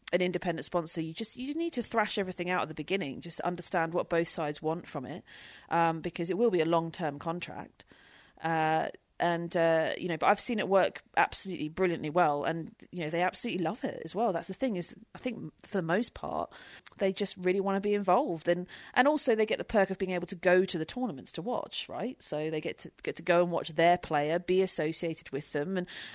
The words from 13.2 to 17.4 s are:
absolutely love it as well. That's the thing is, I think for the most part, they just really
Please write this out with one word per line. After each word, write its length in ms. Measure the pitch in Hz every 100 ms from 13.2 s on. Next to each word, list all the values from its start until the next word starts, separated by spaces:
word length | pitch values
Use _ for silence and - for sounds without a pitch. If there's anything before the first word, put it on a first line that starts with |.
absolutely 420 | 180 - 240 190
love 200 | 160 226
it 180 | 220 -
as 100 | 160
well. 180 | 175 233
That's 160 | 175 185
the 60 |
thing 220 | 190 262 185
is, 180 | 165 - -
I 40 | -
think 340 | 254 220 156 -
for 140 | - 196
the 60 |
most 320 | 165 190 247
part, 360 | - - - - - - - - -
they 140 | 196
just 240 | 190 202
really 220 | -